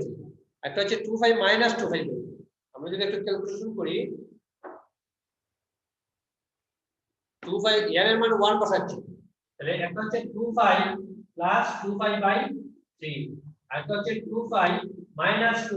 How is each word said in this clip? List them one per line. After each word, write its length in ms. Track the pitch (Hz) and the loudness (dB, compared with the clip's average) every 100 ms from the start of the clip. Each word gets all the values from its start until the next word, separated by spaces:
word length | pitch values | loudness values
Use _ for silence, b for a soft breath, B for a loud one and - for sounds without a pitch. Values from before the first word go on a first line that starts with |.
থ্রি, 120 | - - - - _ _ 143 | -4 -8 -16 -20 _ _ -4
একটা 120 | 202 | -2
হচ্ছে 160 | 202 220 214 | 0 -2 -2
টু 60 | 220 | 2
ফাইভ 120 | 233 220 | 4 4
মাইনাস 280 | 196 220 233 226 | 4 4 2 2
টু 40 | 190 | -2
ফাইভ 100 | 160 - | -2 -4
বাই 80 | 147 | -6
থ্রি। 100 | - - - _ _ | -10 -16 -20 _ _
আমরা 140 | 135 170 | -14 -8
যদি 100 | 190 202 | -2 -2
একটু 120 | 202 202 | -2 -2
ক্যালকুলেশন 440 | 196 - 208 220 185 | -4 -4 -8 -8 -6
করি, 180 | 160 - - - - - _ _ - - _ _ _ _ _ _ _ _ _ _ _ _ _ _ _ _ _ _ _ _ _ _ _ _ _ _ | -4 -2 -4 -8 -16 -20 _ _ -20 -20 _ _ _ _ _ _ _ _ _ _ _ _ _ _ _ _ _ _ _ _ _ _ _ _ _ _
টু 100 | - 202 | -4 0
ফাইভ, 160 | 214 214 214 165 | 4 4 4 4
এর 80 | 214 | 4
এর 60 | 226 | 4
মান 100 | 226 202 | 4 6
ওয়ান 140 | 208 208 | 6 4
বসাচ্ছি, 360 | 196 185 - - - - - _ _ | 4 2 0 -8 -12 -18 -20 _ _
তাহলে 180 | - 143 143 175 | -8 -4 -2 -2
একটা 120 | 214 | -4
হচ্ছে 180 | 214 233 - | -2 -2 -4
টু 80 | 208 233 226 | -4 -2 4
ফাইভ 220 | 214 - - - - - - 165 | 6 6 2 -2 -10 -16 -16 -2
প্লাস 280 | 175 175 - - | 2 2 0 -4
টু 80 | 196 202 | -6 -2
ফাইভ 140 | 214 202 | 0 2
বাই 140 | 196 220 269 - - - _ _ | 2 2 0 -6 -10 -18 _ _
থ্রি, 140 | 156 143 - - - - _ | -8 -6 -8 -10 -16 -20 _
আর 80 | 143 | -8
একটা 120 | 147 208 | -4 -2
হচ্ছে 160 | 226 220 - | -2 -4 -4
টু 100 | 226 - | -4 0
ফাইভ 200 | 208 180 180 - - - - | 2 4 2 -4 -12 -12 -2
মাইনাস 380 | 196 214 226 226 | 0 4 2 2
টু 60 | - | -2